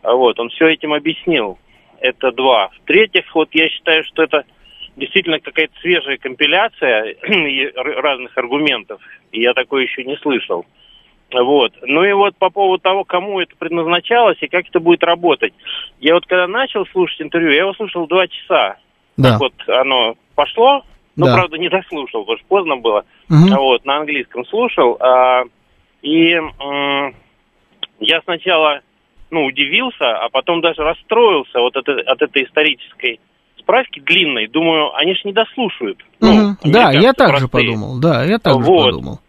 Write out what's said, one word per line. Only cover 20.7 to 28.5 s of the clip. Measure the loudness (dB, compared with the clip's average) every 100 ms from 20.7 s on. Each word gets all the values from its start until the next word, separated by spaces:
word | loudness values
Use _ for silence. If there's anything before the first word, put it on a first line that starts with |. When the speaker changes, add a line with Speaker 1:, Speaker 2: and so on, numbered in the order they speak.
| 4 -2 _ _ 0
Speaker 1:
но, | 2
Speaker 2:
Да. |
Speaker 1:
правда, | 4 0 -4
не | -4
дослушал, | -4 -4 -10 -8 -8
потому | -6 -8
что | _
поздно | -2 0 -2
было. | 0 -2 -4 _ _
Speaker 2:
Мгм. | 4 6 4
Speaker 1:
Вот, | 2 0 0
на | -4
английском | -2 -6 -6 -10 -6
слушал. | -2 -2 2 2 2
А, | 4 4 4 2 -2 _ _ _ _ _
и, | -2 2 2
м, | 2 -4 -10 -8 -4 -2 -4 -6 -10 _ _ _ _ _ _ -18 _
я | -2 -2
сначала, | -2 -6 0